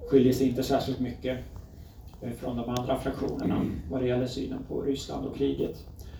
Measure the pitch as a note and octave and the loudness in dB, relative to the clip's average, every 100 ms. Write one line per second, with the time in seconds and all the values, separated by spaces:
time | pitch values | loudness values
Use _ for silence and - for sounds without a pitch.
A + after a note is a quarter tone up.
0 | - C3+ B2+ B2+ C3 B2 - C3+ - B2+ | 6 8 8 6 4 2 2 2 2 0
1 | A#2+ - B2+ B2+ - - - - - - | -2 -2 -4 -4 -6 -12 -14 -16 -18 -16
2 | - - A#2+ A#2+ C3 A#2+ A#2 B2+ B2+ C3 | -16 -10 -8 -6 -4 -4 -2 -2 0 0
3 | C3+ - - - - - - - - B2+ | 0 -2 -2 0 0 2 0 -2 -4 0
4 | B2 B2 B2+ C#3+ - - B2+ C#3+ C#3 C3+ | 2 2 0 -2 -4 -4 -4 -2 0 -2
5 | - C#3 C3+ - C#3 C#3 - - - - | -2 -6 -4 0 0 2 -2 -4 -12 -14
6 | - | -14